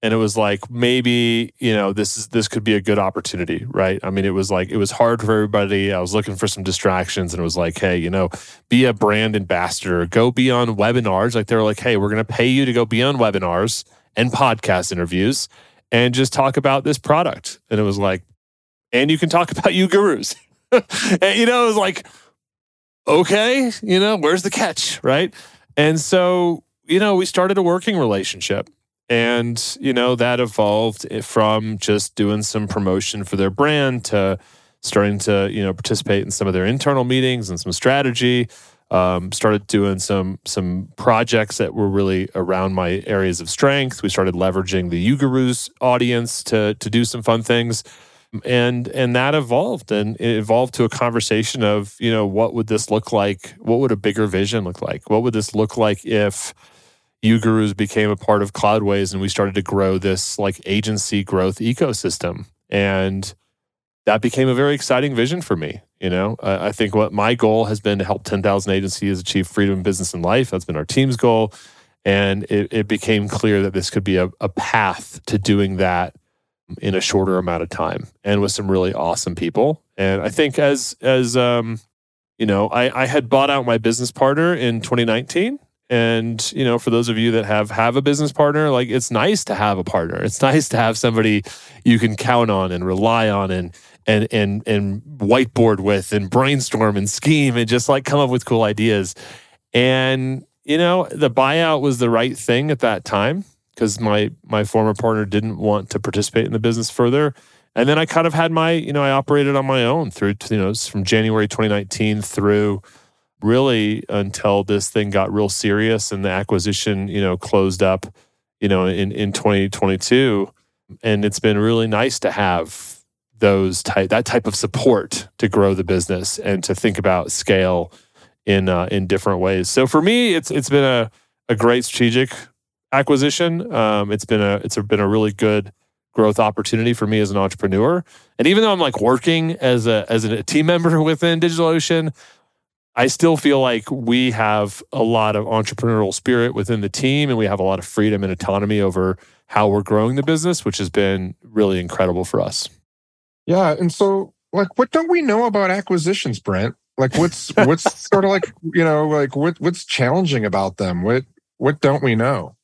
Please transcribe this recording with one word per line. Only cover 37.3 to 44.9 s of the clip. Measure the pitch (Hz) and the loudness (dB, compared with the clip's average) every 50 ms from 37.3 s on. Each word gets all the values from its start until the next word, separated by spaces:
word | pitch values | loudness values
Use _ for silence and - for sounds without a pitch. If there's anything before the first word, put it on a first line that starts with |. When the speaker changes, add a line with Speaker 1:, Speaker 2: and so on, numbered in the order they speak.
| 127 123 110 95 | -2 -2 -4 -6
Speaker 1:
and | 92 82 | -8 -8
some | - 95 87 | -6 -6 -6
strategy. | - - 127 135 139 139 131 120 120 123 123 123 123 120 107 - - - - _ _ _ _ | 0 2 2 2 4 2 0 0 0 2 2 2 2 0 -2 -6 -20 -20 -20 _ _ _ _
Um, | - 92 92 90 92 90 87 92 | 0 2 2 2 0 -2 -4 -6
started | 104 - - 110 107 104 101 | -8 -2 0 2 2 0 -2
doing | _ - 104 101 101 98 92 | _ 0 0 2 2 0 -2
some, | 92 - 101 98 92 92 95 95 _ | -2 -2 -2 -2 -2 -4 -6 -10 _
some | - - - 92 90 90 92 95 - - | -8 -6 -4 -4 -2 -4 -4 -6 -8 -12
projects | - - - 117 110 120 110 - 113 107 101 - - | -2 2 2 4 4 2 2 2 0 0 0 -2 -4
that | 104 82 - | -4 -4 -2
were | - 104 101 | -2 -2 0
really | 95 98 98 95 95 92 95 - - | 2 2 2 2 0 0 -2 -4 -4
around | 95 92 87 95 92 92 95 92 | -4 -2 -2 0 0 0 -2 -2
my | 92 90 87 90 98 - | -2 -2 -2 -2 -4 -4
areas | - 107 98 95 92 87 85 85 | -2 -2 0 0 0 -2 -4 -6
of | 80 | -8
strength. | - - - 139 139 143 135 127 127 - - | -4 0 2 2 2 2 0 -2 -6 -4 -6
We | 101 | -4
started | 87 - 95 95 90 | 0 0 0 0 0
leveraging | 87 92 95 90 95 95 92 95 92 90 | 0 0 0 0 0 -4 -2 -2 -4 -2
the | 87 | -2